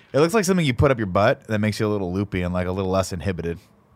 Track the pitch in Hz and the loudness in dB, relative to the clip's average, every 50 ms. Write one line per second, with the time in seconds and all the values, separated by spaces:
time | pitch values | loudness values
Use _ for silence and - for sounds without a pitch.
0 | _ _ - 131 156 170 175 226 196 165 190 185 165 143 120 - 151 143 135 117 | _ _ 0 2 2 4 2 2 2 2 2 2 2 0 2 2 2 2 2 2
1 | 113 95 87 98 101 117 135 - - - 110 107 104 107 101 - 113 104 104 104 | -2 -2 2 2 4 2 2 0 -4 -4 -2 -2 0 0 0 0 0 0 0 -2
2 | 98 87 90 98 104 101 - 92 90 87 90 90 90 90 92 95 98 92 92 95 | -2 -2 -2 -2 -4 -2 -2 -4 -2 -2 -2 -2 -2 -2 -2 -2 -2 0 0 0
3 | 92 - 101 87 78 98 92 80 82 85 85 71 - _ _ _ _ _ _ | 0 0 -4 -6 -4 -4 -4 -4 -4 -6 -6 -8 -10 _ _ _ _ _ _